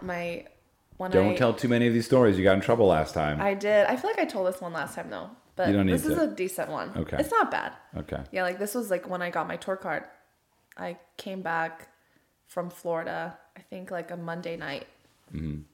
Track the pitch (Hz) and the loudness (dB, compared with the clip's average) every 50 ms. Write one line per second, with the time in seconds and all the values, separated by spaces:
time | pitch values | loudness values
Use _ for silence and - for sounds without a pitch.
0 | - 185 175 175 175 175 170 - - - - _ _ _ _ _ _ _ - - | -8 -8 -6 -6 -6 -6 -8 -10 -12 -16 -20 _ _ _ _ _ _ _ -12 -10
1 | 185 185 180 92 95 104 - - 127 117 113 - - 120 120 117 120 120 117 117 | -6 2 4 6 6 6 4 4 4 2 2 2 2 2 4 4 4 4 4 2
2 | 113 - 135 127 123 107 98 92 95 98 95 98 95 - 117 117 107 92 85 78 | 4 6 6 8 8 8 6 6 6 6 6 6 4 2 4 6 8 6 8 6
3 | 76 - - 85 76 76 73 76 196 202 196 196 202 208 214 208 202 - 254 254 | 4 2 0 0 0 0 0 0 0 0 0 0 0 4 4 6 6 4 2 0
4 | - 415 440 415 330 - - 208 185 185 190 - 185 175 165 160 143 - - - | -2 -2 0 0 -2 -2 -2 -2 -2 -2 -2 -4 -8 -8 -6 -6 -8 -6 -8 -10
5 | - - - 90 - 196 233 - _ _ _ - 185 - 101 101 95 - 180 160 | -10 -10 -10 -10 -10 -12 -16 -20 _ _ _ 0 2 2 4 4 4 4 2 2
6 | - 311 302 339 311 - - - 180 190 - - - 151 156 127 85 185 196 90 | 2 0 2 2 0 0 0 -4 -6 -6 -4 -6 -6 -6 -6 -6 -8 -6 -4 -6
7 | 78 73 - - 311 - 466 453 349 - - - - - - - - _ - 82 | -4 -4 -2 -4 -2 0 2 2 2 2 0 -4 -4 -6 -10 -12 -20 _ -12 -10
8 | 76 - - - 69 - - 185 185 180 180 190 202 208 - 247 226 196 185 175 | -8 -6 -8 -8 -8 -8 -6 -4 -4 -4 -4 -4 -6 -6 -4 -6 -4 -2 -4 -4
9 | 175 185 185 175 175 175 170 170 156 175 175 170 - - 190 - - 180 - - | -4 -6 -6 -6 -6 -4 -4 -4 -4 -4 -8 -8 -6 -6 -6 -6 -6 -6 -6 -6
10 | - - - _ _ _ _ _ _ _ _ _ _ _ - - 180 175 175 - | -8 -10 -18 _ _ _ _ _ _ _ _ _ _ _ -16 -12 -10 -10 -10 -12
11 | _ _ _ - - 202 190 190 185 170 165 160 165 165 165 - - - _ _ | _ _ _ -14 -12 -10 -10 -8 -6 -4 -2 -2 -2 -4 -6 -12 -18 -20 _ _
12 | _ _ _ _ _ _ _ _ _ _ - 180 175 175 175 - - 175 165 165 | _ _ _ _ _ _ _ _ _ _ -8 -6 -6 -6 -10 -10 -6 -4 -4 -4
13 | 170 175 170 165 165 170 165 - _ _ _ - - _ 202 185 180 - 190 170 | -4 -6 -6 -6 -8 -8 -12 -16 _ _ _ -20 -20 _ -16 -14 -12 -8 -8 -8
14 | 165 170 175 175 170 165 165 175 175 170 165 170 156 143 139 - - - _ _ | -8 -8 -10 -10 -8 -8 -8 -8 -8 -10 -10 -10 -8 -10 -10 -10 -12 -14 _ _
15 | _ _ _ _ _ _ - 78 80 78 73 76 76 - | _ _ _ _ _ _ -10 -8 -6 -6 -6 -8 -10 -14